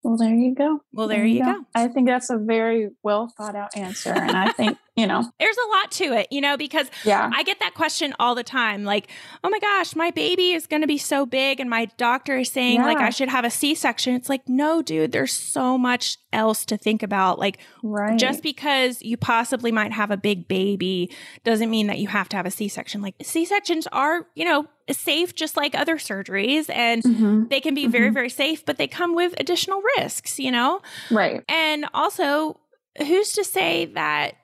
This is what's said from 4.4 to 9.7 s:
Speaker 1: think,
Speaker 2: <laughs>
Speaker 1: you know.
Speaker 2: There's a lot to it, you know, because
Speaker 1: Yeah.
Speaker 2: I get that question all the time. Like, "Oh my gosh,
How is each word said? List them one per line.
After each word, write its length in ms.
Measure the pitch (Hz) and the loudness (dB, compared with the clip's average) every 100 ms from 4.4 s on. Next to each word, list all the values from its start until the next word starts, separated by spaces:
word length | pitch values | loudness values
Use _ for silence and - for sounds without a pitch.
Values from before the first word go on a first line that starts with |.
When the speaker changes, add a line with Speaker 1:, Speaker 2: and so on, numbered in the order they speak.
| 196 | 2
Speaker 1:
think, 260 | 453 214 - _ | 2 0 -2 _
Speaker 2:
<laughs> 100 | - | 0
Speaker 1:
you 100 | 214 | 0
know. 180 | - 233 _ | 0 -2 _
Speaker 2:
There's 180 | 370 440 | 0 0
a 120 | 466 392 | 0 0
lot 160 | 415 | 0
to 120 | - 359 226 | -2 0 0
it, 80 | 190 | 0
you 80 | 277 | -2
know, 160 | 285 285 | 0 -2
because 340 | 294 311 269 - | -2 -4 -4 -4
Speaker 1:
Yeah. 260 | 214 196 - | 2 2 2
Speaker 2:
I 120 | 233 | 0
get 160 | 370 403 | -2 -2
that 140 | 415 | -4
question 380 | - 311 - 294 - | -2 -2 0 -4 0
all 160 | 240 | 0
the 80 | 247 | 0
time. 400 | 233 254 226 202 | -2 -2 0 -2
Like, 240 | 202 208 - - - - | 0 -2 -2 -20 -20 -6
"Oh 40 | 359 | -2
my 120 | 415 | 0
gosh, 340 | 415 | 2